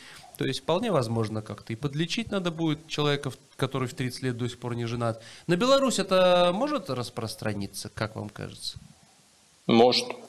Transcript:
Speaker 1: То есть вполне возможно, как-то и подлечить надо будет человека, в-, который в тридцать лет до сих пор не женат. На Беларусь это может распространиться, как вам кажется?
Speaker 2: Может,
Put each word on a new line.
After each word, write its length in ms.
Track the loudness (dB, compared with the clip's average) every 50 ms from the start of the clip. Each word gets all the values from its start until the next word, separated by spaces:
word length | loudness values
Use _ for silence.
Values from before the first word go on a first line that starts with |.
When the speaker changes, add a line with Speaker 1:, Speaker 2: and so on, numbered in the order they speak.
| -20 -20 -20 -20 -20 -18 -8 -6
Speaker 1:
То 80 | -4
есть 140 | -4 -4 -6
вполне 320 | -2 -2 -2 0 0 0
возможно, 500 | 0 0 0 0 0 0 0 -2 -2 -6
как-то 320 | -8 -8 -12 -14 -10 -10 -10
и 20 |
подлечить 540 | -6 -6 -6 -2 -2 -4 -2 -2 -4 -4 -2
надо 200 | -4 -2 -2 -2
будет 340 | -4 -2 -2 -2 -2 -2 -6 -10
человека, 440 | -4 -2 0 2 2 0 -2 -6
в-, 60 | -8 -10 _ _ _
который 320 | -4 -4 -2 -2 -2 -4 -4
в 60 | -4
тридцать 260 | -4 -6 -6 -6 -4 -4
лет 140 | -4 -4 -2
до 100 | -4 -6
сих 120 | -6 -6
пор 160 | -8 -6 -4
не 100 | -4 -4
женат. 340 | -4 -2 0 0 -2 -2 -2 -8 -18 -20 -14 -2 0
На 80 | 2
Беларусь 420 | 2 4 4 4 4 4 2 0 0
это 520 | 0 2 4 4 6 6 6 6 6 4 2
может 360 | 2 0 -2 -2 -4 -4 -4
распространиться, 1000 | -6 -6 -6 -6 -6 -6 -6 -6 -8 -6 -4 -4 -4 -4 -6 -8 -8 -10 -12 -12
как 260 | -6 -6 -6 -6 -4 -8
вам 120 | -10 -10
кажется? 480 | -10 -10 -12 -12 -12 -10 -12 -12 -12 -12 -18 -20 -20 _ _ _ _ _ _ _ _ _ _ _ _ _ _
Speaker 2:
Может, 400 | 4 8 8 8 8 8 4 -2 -4 -8 -12 -14